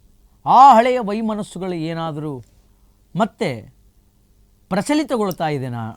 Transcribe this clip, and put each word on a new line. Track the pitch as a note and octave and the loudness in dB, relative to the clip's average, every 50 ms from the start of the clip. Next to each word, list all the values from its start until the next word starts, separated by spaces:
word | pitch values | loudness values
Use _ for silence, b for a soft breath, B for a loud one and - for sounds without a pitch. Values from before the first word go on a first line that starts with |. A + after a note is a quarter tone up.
| _ _ _ _ _ _ _ _ - | _ _ _ _ _ _ _ _ 0
ಆ | C#3+ F3+ A#3 C4+ C#4 B3 | 4 6 8 10 10 8
ಹಳೆಯ | A3 A#3+ B3+ B3+ B3+ | 8 6 2 0 -2
ವೈಮನಸ್ಸುಗಳು | A3+ G3 G#3 A3+ A3+ G#3+ G#3+ G#3 G3+ - - F3+ F#3 F#3 F3+ | -4 -4 -4 -4 -4 -4 -6 -6 -8 -10 -10 -10 -8 -6 -6
ಏನಾದರೂ | E3 D#3 E3 E3 E3 E3 D#3+ D3 D3+ D3+ D#3 C#3 B2 A2+ _ _ _ _ _ _ _ _ _ _ _ _ _ - | -6 -6 -6 -6 -6 -8 -8 -8 -8 -8 -8 -10 -12 -14 _ _ _ _ _ _ _ _ _ _ _ _ _ -4
ಮತ್ತೆ | E3 G#3 G3 - - A3+ E3 B2+ A2+ - - - _ _ _ _ _ _ _ _ _ _ _ _ _ _ _ _ _ _ - | -4 -4 -4 -4 -6 -6 -6 -6 -8 -14 -18 -20 _ _ _ _ _ _ _ _ _ _ _ _ _ _ _ _ _ _ -6
ಪ್ರಚಲಿತಗೊಳ್ತಾ | F#3 G3+ - - D4 D4+ D#4 - C#4+ A#3 G#3 F#3+ F3 - E3+ | -4 -4 -2 0 -2 -2 -2 -2 -4 -4 -2 -4 -4 -4 -4
ಇದೆನಾ | D#3 D3 C3+ C3 B2+ A#2+ A#2 A2+ A2 A2+ | -4 -4 -4 -6 -8 -8 -8 -10 -10 -10